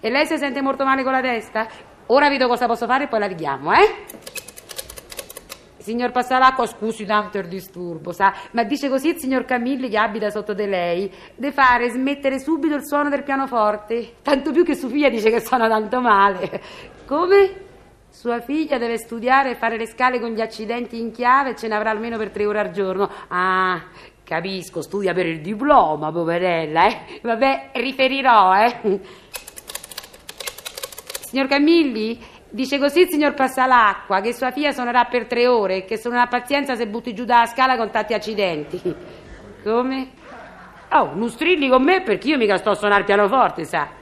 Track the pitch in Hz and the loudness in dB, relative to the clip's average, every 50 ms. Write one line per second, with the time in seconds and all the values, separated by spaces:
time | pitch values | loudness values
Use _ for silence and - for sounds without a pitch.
0 | - 220 240 269 302 - 320 302 285 277 247 277 269 269 277 269 277 269 269 269 | -4 -2 0 0 0 0 0 -2 -2 -4 -4 -4 -2 -2 -2 -2 0 0 0 0
1 | 262 262 262 262 254 262 240 226 - - - 220 220 226 - - - - - - | 0 0 -2 0 0 -2 -4 -4 -6 -6 -6 -6 -6 -6 -8 -20 -20 -20 -20 -20
2 | - - 226 269 294 285 277 269 254 247 240 240 247 233 233 220 240 220 247 269 | -2 2 4 4 4 4 2 2 2 2 2 0 0 -2 -2 -2 0 0 0 0
3 | 294 277 - 220 208 202 185 165 160 143 139 131 135 160 190 311 392 440 - - | 0 -2 -2 -2 -2 -2 -6 -6 -6 -6 -6 -4 -2 2 4 6 6 4 2 -2
4 | - - - - - - - - - - - - - - - - - - - - | -14 -18 -18 -18 -18 -14 -14 -14 -16 -16 -20 -20 -20 -18 -16 -16 -14 -16 -16 -20
5 | - - - - - - - - - - - - - - _ _ - - 226 233 | -20 -20 -18 -16 -16 -16 -18 -20 -20 -20 -20 -20 -20 -20 _ _ -12 -8 -4 -2
6 | 247 240 240 247 247 247 254 254 262 262 254 247 233 175 - - 208 220 220 - | -2 -2 0 -2 -2 2 2 4 6 4 4 4 -2 -4 -4 -6 -6 -6 -6 -6
7 | 214 185 214 208 202 185 - 202 185 170 175 190 180 - - 175 180 175 170 156 | -4 0 0 0 0 0 -6 -8 -8 -6 -10 -12 -12 -14 -14 -12 -10 -10 -10 -10
8 | 147 175 170 - 196 196 185 - - - - 233 233 208 277 285 - 285 262 269 | -10 -10 -4 2 2 2 2 0 -14 -8 -2 -2 -2 0 -2 -2 -2 0 0 0
9 | 269 311 339 339 - 254 269 262 240 - 254 247 233 247 277 262 262 247 196 214 | 0 0 -2 -2 -2 -2 -2 -2 0 0 -2 -2 0 -2 -4 -4 -4 -2 0 0
10 | 214 226 202 226 214 208 202 214 208 - 208 185 208 202 196 185 175 175 170 175 | 0 0 0 -2 -4 -4 -4 -4 -6 -6 -4 -4 -2 -2 -2 -2 0 0 -2 -2
11 | 196 196 - - - - - - 233 285 277 277 269 254 247 240 240 247 226 254 | -2 -6 -8 -12 -20 -20 -14 -6 -6 -6 2 4 6 6 6 4 2 -2 -2 -2
12 | 262 269 285 277 277 269 269 269 262 - 320 311 269 320 302 285 254 - - 294 | -2 -2 -2 -2 -2 -2 -2 -2 -2 -2 -2 0 0 -2 -2 -2 -4 -2 -2 0
13 | 294 294 277 277 277 285 269 269 269 262 - 233 214 214 208 208 - - 226 233 | 0 0 -2 -4 -2 -2 -2 -2 -2 -2 0 2 2 2 0 -2 -4 -6 -6 -6
14 | 226 - - _ _ - 294 269 269 320 277 302 349 349 294 - - 254 220 294 | -6 -8 -14 _ _ 0 0 0 0 0 2 2 2 2 2 -4 -4 -4 -2 2
15 | 294 277 233 226 208 220 220 233 226 - - 247 226 220 220 220 220 208 214 254 | 2 2 2 2 2 2 2 2 0 0 0 2 2 2 2 0 0 -2 -2 -2
16 | 247 240 214 196 196 202 196 185 175 180 - 180 - - - - - - - - | 2 4 6 6 6 4 4 0 -6 -6 -8 -10 -12 -14 -20 -20 -20 -20 -20 -20
17 | - - 269 302 349 359 392 403 392 381 392 - - - - - - - _ _ | -10 -4 -2 -2 2 4 6 6 6 6 2 -6 -18 -20 -20 -20 -20 -20 _ _
18 | _ _ _ - - 240 233 240 233 240 277 311 320 311 294 254 233 233 233 220 | _ _ _ -10 -6 -4 -4 -4 -4 -4 -2 -2 0 0 -2 -2 -2 -2 -4 -4
19 | 226 - 233 233 208 247 262 269 277 269 240 240 - 226 240 220 226 220 - - | -6 -8 -12 -6 0 2 2 4 2 0 -2 -2 -2 -2 -2 -2 -6 -8 -4 0
20 | 254 254 254 247 220 233 226 214 226 220 - - 220 202 233 240 240 - - 233 | 0 0 0 0 -4 -4 -4 -4 -4 -6 -6 -10 -8 -6 -6 -6 -6 -8 -8 -8
21 | 226 233 220 233 240 240 247 269 285 269 226 - - 226 214 208 214 220 220 214 | -8 -8 -6 -2 2 2 4 4 2 0 -4 -6 -6 -4 -4 -2 -2 -2 -2 -4
22 | 220 233 233 226 220 202 - 202 208 208 208 214 208 196 170 185 196 190 185 185 | -4 -6 -6 -6 -6 -6 -4 -4 -2 -2 0 -2 -2 -4 -4 -4 -4 -2 0 -2
23 | 202 - - - - - - 180 180 190 185 185 185 185 185 170 - - - - | -2 -4 -4 -10 -14 -6 -4 -2 0 2 2 2 2 0 0 -4 -6 -14 -20 -20
24 | - - _ _ _ - 165 160 170 196 190 185 170 - - 170 143 - - 202 | -20 -20 _ _ _ -6 -6 -4 -4 -4 -8 -8 -10 -8 -8 -10 -8 -6 -6 -2
25 | 202 185 175 175 185 165 165 160 151 175 220 208 240 294 302 262 196 160 156 147 | -2 0 0 0 -2 -2 -4 -6 -6 -8 -6 -4 2 4 6 6 6 4 0 -2
26 | 156 156 160 170 170 160 170 175 180 185 170 165 160 151 151 165 175 208 233 - | -4 -4 -2 -2 -2 0 0 0 0 0 0 0 -2 -2 2 4 4 4 4 0
27 | - - - - _ 233 226 220 254 269 269 262 269 - - 254 233 269 262 269 | -10 -16 -18 -12 _ -4 -2 2 2 0 0 0 -4 -10 -8 -6 -4 -4 -2 0
28 | 262 262 262 277 262 262 233 220 196 185 185 196 220 240 240 - - 220 190 196 | 0 0 0 0 2 6 6 6 8 6 6 6 4 2 2 0 -2 -2 -2 -2
29 | - - - - - - - - - - - - - - - - - - - - | -4 -12 -20 -20 -20 -18 -18 -18 -18 -16 -20 -20 -20 -16 -18 -16 -16 -16 -18 -18
30 | - - - - - - - - - - - - - - - - - - - - | -18 -20 -20 -20 -20 -20 -18 -14 -14 -14 -14 -14 -18 -16 -14 -14 -16 -16 -16 -18
31 | - - - - - - - 262 269 269 285 277 294 302 339 339 320 277 233 214 | -18 -16 -16 -14 -14 -6 -2 -2 0 0 2 2 4 6 6 6 4 2 0 -2
32 | 214 220 233 226 - - - - - - - 208 262 254 277 277 262 285 277 320 | -4 -4 -6 -8 -12 -20 -20 -20 -20 -16 -6 -6 -4 -2 -2 0 0 2 4 4
33 | 370 359 - 294 302 285 294 294 269 262 262 - 254 262 262 247 226 208 196 - | 4 4 4 2 2 2 2 2 0 0 2 0 2 6 6 6 6 6 2 0
34 | - - 202 190 202 226 240 - - 254 247 277 294 294 277 262 247 240 240 247 | -4 -2 -2 0 0 -2 -4 -2 -4 -4 -4 -2 -2 -2 -2 -2 -4 0 2 2
35 | 240 240 - 247 226 - 247 240 240 247 247 233 202 190 185 190 185 190 226 214 | 2 2 0 -4 -4 -2 -2 0 2 2 2 2 2 0 -2 -4 -4 -6 -8 -6
36 | 220 240 240 247 240 240 247 247 247 - 277 285 285 - 262 220 240 214 202 233 | -6 -4 0 0 0 0 0 -4 -4 -2 -2 -2 -2 -2 -4 -4 -4 -6 -6 -10
37 | 226 247 220 190 247 214 247 233 233 226 233 - 262 262 254 233 226 208 - 233 | -8 -10 -10 -8 -4 2 4 4 4 2 2 0 2 2 2 0 -2 -2 -2 -4
38 | 214 214 226 214 214 208 220 196 202 185 165 151 147 147 - 180 - 185 151 - | -2 -2 -4 -4 -4 -6 -4 -2 -2 -2 -2 -4 -6 -8 -10 -8 -6 -6 -8 -8
39 | - - - - - - - - - - - - - 208 220 233 247 262 262 269 | -12 -20 -20 -20 -20 -20 -20 -20 -20 -20 -20 -12 -6 -2 -2 -2 -2 -2 -4 -6
40 | 262 254 - - - - - - - - - - - - - - - - - 311 | -8 -10 -14 -20 -20 -20 -20 -20 -20 -20 -20 -20 -20 -20 -20 -20 -10 0 2 2
41 | 233 147 139 170 226 233 226 - 311 349 370 320 277 262 254 262 262 294 370 381 | 2 2 -2 -4 -4 -4 -4 -2 0 2 2 2 4 4 4 4 6 4 4 2
42 | 370 - 208 180 - 247 311 277 233 202 202 180 - 214 202 - - 208 202 202 | 2 0 -2 -2 0 -2 0 2 2 2 2 2 2 0 -2 0 2 2 2 2
43 | 196 - 202 202 208 196 214 269 233 180 - - 165 143 - 165 147 - - - | 4 4 4 4 4 4 4 4 2 2 0 -4 -8 -4 -2 -4 -4 -4 -8 -20